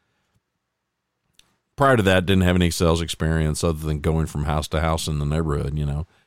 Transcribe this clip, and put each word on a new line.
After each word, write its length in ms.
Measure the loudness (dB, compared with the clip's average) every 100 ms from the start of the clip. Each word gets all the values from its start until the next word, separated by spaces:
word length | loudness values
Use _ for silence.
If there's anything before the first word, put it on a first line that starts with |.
| _ _ _ _ _ _ _ _ _ _ _ _ _ _ _ _ _ 0
Prior 180 | 2 4
to 60 |
that, 220 | 4 4 4
didn't 180 | 4
have 140 | 4 4
any 140 | 2
sales 300 | 2 2 2
experience 600 | -2 -4 -2 0 0 -2
other 220 | -2 -2 -4
than 160 | -4
going 240 | -2 -2 -2
from 180 | -4 -4
house 220 | -2 -2
to 120 | -2
house 260 | -2 -2 -4
in 120 | -4
the 60 | -2
neighborhood, 520 | -2 -2 -4 -4 -4
you 80 | -4
know, 220 | -4 -8 _